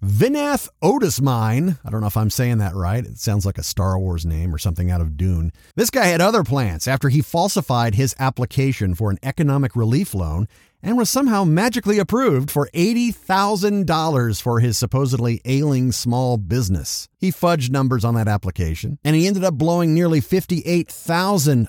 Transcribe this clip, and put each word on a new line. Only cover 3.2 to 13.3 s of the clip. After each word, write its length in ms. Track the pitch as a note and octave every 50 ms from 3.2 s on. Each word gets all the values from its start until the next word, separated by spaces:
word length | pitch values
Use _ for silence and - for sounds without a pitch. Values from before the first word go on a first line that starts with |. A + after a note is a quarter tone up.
| - - G#2 G#2 F2
like 140 | G2 G2 -
a 60 | D#2+
Star 340 | - - - F#2+ F#2+ F#2+ F#2+
Wars 260 | F#2+ F#2 F2 E2 D#2+
name 300 | E2 D#2+ D#2 E2 F2+ E2
or 60 | D#2
something 320 | - G#2 E2+ E2+ F2 F2+
out 100 | F2+ F2
of 160 | E2 D#2 D2+ C#2+
Dune. 340 | F2+ F#2+ F2+ E2+ D#2+ E2 - - - - _
This 140 | - D3+ -
guy 160 | - C4 A3
had 160 | F3+ E3+ E3
other 220 | F3 G3 A3+ A3+ A#3+
plans 440 | - C3 C#3 B2+ G2+ E2+ D#2 - B2+
after 220 | C3 C3+ - C#3
he 120 | B2+ D#3
falsified 760 | C#3+ - - E3+ F3 G3+ - G3 C#3+ - C3 A#2+ A#2 A#2 G2+
his 200 | G#2 C#3 B2+ - -
application 760 | C3+ C3 B2+ - B2+ - - - C3+ C#3 C3 - G#2 F#2 F2+
for 160 | E2+ A2+ G#2
an 80 | G2 - -
economic 520 | C3+ C3 - E3 C#3+ C#3 C#3+ C#3 B2 -
relief 380 | A#2+ A2+ A2 A#2+ D3+ G3+ - -
loan 340 | G2 F2 D#2 D#2 E2+ G#2 - - _ _ _ _ _ -
and 140 | F#3 A3+ B3
was 140 | A#3 -
somehow 320 | - C4 C#4+ C4 A3 G3+ G3
magically 560 | E3 D#3 E3+ G#3 B3+ A3 A#3+ - G3 G#3+ G#3
approved 500 | F#3+ - G3+ A#3+ C4+ A#3 D3+ B2+ C3+ C#3+
for 180 | - D3 D3+ - -
eighty 380 | D#3+ F3 G#3+ A#3 A#3+ A#3+ A#3+
thousand 720 | G3+ - - -